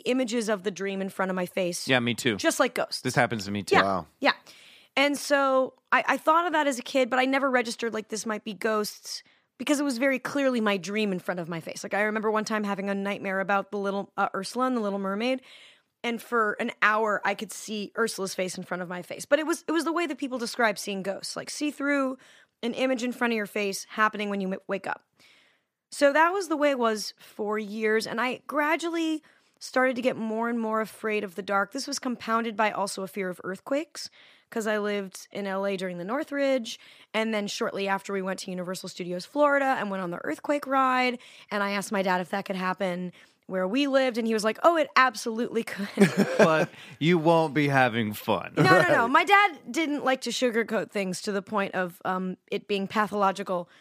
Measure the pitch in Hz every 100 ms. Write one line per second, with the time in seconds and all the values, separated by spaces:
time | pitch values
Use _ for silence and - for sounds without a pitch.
0 | - 254 240 240 208 202 196 170 196 190
1 | 190 - 190 185 180 - 180 170 - 127
2 | 120 113 127 98 330 - 254 - - -
3 | 127 127 120 113 98 104 92 392 98 95
4 | - - 269 - - - - - _ -
5 | 285 277 - 285 269 262 254 - - 254
6 | - 269 311 320 349 311 285 247 - 269
7 | 233 254 262 269 277 247 233 - 233 214
8 | - 220 226 214 220 185 226 214 208 -
9 | - - - _ _ - 247 285 285 233
10 | 269 254 - 285 269 247 214 202 170 214
11 | 208 180 - 180 165 165 - - 208 190
12 | 214 214 220 214 214 214 202 196 202 196
13 | 196 190 196 190 190 196 190 208 196 196
14 | 190 - 202 196 190 240 254 247 202 196
15 | 190 202 247 262 - - - _ _ _
16 | 240 233 - 240 214 - 233 - 202 214
17 | 214 196 202 202 202 - - 214 196 -
18 | 226 190 190 - 185 - 175 180 175 180
19 | - - - 294 311 330 - 330 294 330
20 | 339 269 269 254 226 - 220 202 - 196
21 | 190 190 - - - - 294 - 285 285
22 | 262 262 - - _ - 233 - 262 254
23 | 247 240 240 220 202 214 202 190 - -
24 | 214 208 208 202 190 190 - 196 - -
25 | _ _ _ _ _ _ _ _ - -
26 | 285 294 339 392 320 294 294 262 226 214
27 | 196 - - - 208 214 202 220 214 220
28 | 220 226 247 - - 277 294 330 330 330
29 | 320 311 _ _ _ - - 254 254 254
30 | 233 - 220 220 233 240 220 220 214 -
31 | 220 214 202 170 196 196 196 269 285 277
32 | 254 233 - 226 233 202 214 185 196 -
33 | 190 208 185 175 - 190 - 277 330 -
34 | - - - _ - 233 214 214 208 208
35 | 190 - - 202 196 190 196 190 185 175
36 | 185 269 311 277 277 262 226 - - -
37 | - 214 220 214 202 - 226 196 196 196
38 | - 196 190 185 - 180 180 185 185 -
39 | 175 180 - 285 294 277 269 254 202 190
40 | 175 175 - 311 - 294 262 269 262 254
41 | 254 240 - - - 208 202 202 185 202
42 | 190 180 175 202 190 190 185 185 190 175
43 | 180 - - _ - 185 185 262 285 269
44 | 262 226 226 220 220 220 330 339 285 -
45 | 262 247 240 226 247 226 - 185 202 -
46 | 180 - - - 180 156 170 - - -
47 | 156 175 156 165 160 151 143 135 127 117
48 | 107 107 - 95 - - 370 370 349 285
49 | 233 311 370 403 403 285 - 247 302 294
50 | 262 262 240 - 247 220 214 220 - 208
51 | 190 175 214 196 190 214 196 185 180 -
52 | - 185 185 180 - 196 - 202 190 220
53 | 208 208 196 190 202 180 170 -